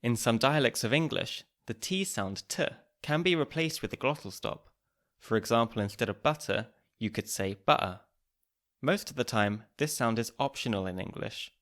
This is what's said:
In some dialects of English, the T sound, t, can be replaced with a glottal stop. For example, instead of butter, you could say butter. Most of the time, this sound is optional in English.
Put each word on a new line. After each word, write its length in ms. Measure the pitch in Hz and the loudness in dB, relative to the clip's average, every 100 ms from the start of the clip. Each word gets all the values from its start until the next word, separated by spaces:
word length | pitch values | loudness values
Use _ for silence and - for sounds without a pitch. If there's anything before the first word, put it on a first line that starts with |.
In 140 | 120 | 2
some 220 | 117 - 113 | 2 4 4
dialects 460 | 131 151 127 - | 4 4 2 2
of 100 | 113 | 0
English, 500 | 139 160 - - - - _ - | 2 2 -2 -4 -8 -12 _ -10
the 60 | |
T 300 | 110 - 190 | -8 -4 -2
sound, 440 | 190 - 95 98 - | -2 -2 -4 -6 -8
t, 180 | - - - _ _ | -4 -4 -4 _ _
can 200 | - 151 | -2 2
be 140 | 175 | 4
replaced 460 | 170 139 - 160 - | 2 0 0 -2 -2
with 120 | 107 | -6
a 40 | - | -2
glottal 340 | 127 147 101 | -2 -2 -6
stop. 380 | - - - _ _ _ _ _ _ | -8 -6 -6 _ _ _ _ _ _
For 180 | - 113 | 0 0
example, 440 | - 117 113 113 | 4 4 4 0
instead 280 | 101 - 120 | -2 0 -2
of 120 | - | 0
butter, 460 | - 151 - 104 113 _ _ _ | 0 0 0 -2 -2 _ _ _
you 100 | 107 | -4
could 180 | - - | -4 -6
say 280 | - 95 98 | -4 -4 -4
butter. 360 | - 151 98 92 _ _ _ _ _ _ _ _ | 2 2 2 -6 _ _ _ _ _ _ _ _
Most 280 | 135 190 - | 0 0 -2
of 60 | |
the 80 | 143 | -4
time, 400 | 117 113 104 104 - _ | 0 2 2 2 -8 _
this 180 | 143 | -4
sound 240 | - 120 113 | 0 0 2
is 120 | 113 - | -2 -2
optional 460 | 139 - - 104 | -4 -2 -2 0
in 140 | 95 92 | -2 -4
English. 520 | - - - - - _ | -8 -6 -8 -8 -12 _